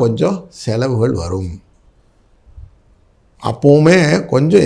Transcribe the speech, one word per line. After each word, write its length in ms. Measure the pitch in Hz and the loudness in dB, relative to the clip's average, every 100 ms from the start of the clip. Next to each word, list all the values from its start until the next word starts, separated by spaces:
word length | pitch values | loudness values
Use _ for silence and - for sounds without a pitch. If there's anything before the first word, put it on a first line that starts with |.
கொஞ்சம் 360 | 117 113 175 190 - - | -2 0 -2 -4 -10 -12
செலவுகள் 500 | - 110 131 117 123 - | -6 -4 -2 -2 -2 -4
வரும். 300 | 85 95 90 92 _ _ _ _ _ _ _ _ _ - - _ _ _ _ _ _ _ | -6 -8 -8 -12 _ _ _ _ _ _ _ _ _ -20 -20 _ _ _ _ _ _ _
அப்போவுமே 560 | 113 113 143 147 156 185 151 151 - | -10 -2 2 4 6 4 2 0 0
கொஞ்சம் 320 | 127 151 196 | -2 2 2